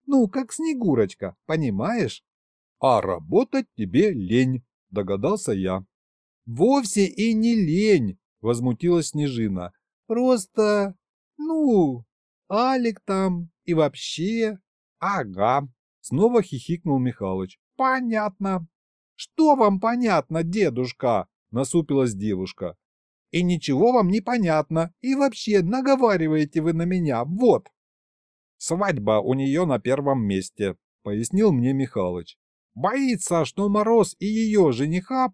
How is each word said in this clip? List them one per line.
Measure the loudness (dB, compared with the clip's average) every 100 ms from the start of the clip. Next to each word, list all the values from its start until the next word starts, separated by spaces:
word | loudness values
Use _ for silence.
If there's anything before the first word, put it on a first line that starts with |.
| 0
Ну, | 2 2
как | -2 -6
Снегурочка, | -6 -4 -2 0 2 0 -2 -12 -10 -6
понимаешь?» | -2 -2 -2 -2 -2 -4 -6 _ _ _ _ _ _
«А | 2 2
работать | 2 -4 0 0 0 -2 -4 -6
тебе | -4 0 0
лень», | 0 0 0 0 -2 -8 _ _
догадался | -6 -4 -2 -2 -2 -4
я. | -4 -2 -4 -8 _ _ _ _ _ -12
«Вовсе | 0 2 2 0 0 0
и | 0 0
не | 2 2
лень», | 2 2 2 4 2 2 -6 _ _
возмутилась | -2 -2 -2 -2 0 0 0
Снежина. | -4 -4 -2 -4 -4 -8 -14 _ _ -6
«Просто... | -2 2 0 -2 -2 0 2 -2 -6 _ _ _ -10
Ну, | -4 0 4 4 4 0 -10 _ _ _ -6
Алик | 0 0 0 -2 -4
там | -4 -2 0 -2 -6 _
и | -2
вообще». | 2 2 0 -10 -6 -4 -2 -2 -4 _ _ _ _
«Ага», | -4 -4 -4 0 2 2 -2 _ _ _
снова | -6 2 2 2
хихикнул | 0 -4 -6 -6 0 0
Михалыч. | 0 -4 -4 -4 -6 -12 _ -4
«Понятно». | -2 -2 -2 -4 -4 -4 -4 -4 -6 _ _ _ _
«Что | -20 -10 0 4
вам | 4 4 2
понятно, | 0 0 2 0 0 -2
дедушка?» | -2 0 0 0 -4 -2 0 0 -2 _ _
насупилась | -6 -2 0 0 2 0
девушка. | 0 -4 -4 -6 -8 -10 -10 _ _ _ _ _
«И | -2
ничего | 0 0 0 2 4
вам | 4 2
не | 0
понятно, | -2 -2 2 0 0 -2 -2 -4
и | -4
вообще | 0 0 -2 0 2
наговариваете | 2 0 0 2 2 2 0 0 0 -2
вы | -2
на | -2
меня, | -2 -2 0 -2
вот». | -2 0 4 4 0 _ _ _ _ _ _ _ _ _
«Свадьба | -6 -2 -2 -2 0 0
у | 2
нее | 0 0 0 0
на | -2
первом | 0 0 0 0
месте», | 0 -2 -4 -4 -6 -6 _ _
пояснил | -8 -6 -2 2 2
мне | 2 2
Михалыч. | 0 -2 -2 -4 -4 -10 -18 _ _ _
«Боится, | -6 -2 0 0 -2 -2 0
что | 0 -2 0
Мороз | 0 2 4 2 -2
и | -4
ее | -2 2 4 4
жениха | 2 0 -2 -2 -2 -2